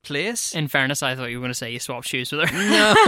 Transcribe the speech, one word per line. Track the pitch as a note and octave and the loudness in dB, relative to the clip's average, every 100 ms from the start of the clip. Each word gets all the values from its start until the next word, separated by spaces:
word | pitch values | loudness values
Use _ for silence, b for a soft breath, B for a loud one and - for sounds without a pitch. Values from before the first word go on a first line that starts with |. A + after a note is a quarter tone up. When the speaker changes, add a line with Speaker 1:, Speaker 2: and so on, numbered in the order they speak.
Speaker 1:
place." | - C#3+ G3 A#3 - E3+ | -6 -4 -4 -4 -6 -4
Speaker 2:
In | D3+ | 0
fairness, | C#3+ C3 C#3+ | 2 0 0
I | C3+ | -4
thought | C3 A#2+ | -4 -6
you | A#2+ | -6
were | |
gonna | B2 | -6
say | A#2+ A#2 | -8 -8
you | A#2+ | -8
swapped | - B2 - | -8 -8 -6
shoes | B2+ B2 | -6 -4
with | D3 D#3+ | -2 -2
her. | E3 G#3 | 0 2
Speaker 1:
No, | G#3 G#3+ A4 | 4 6 8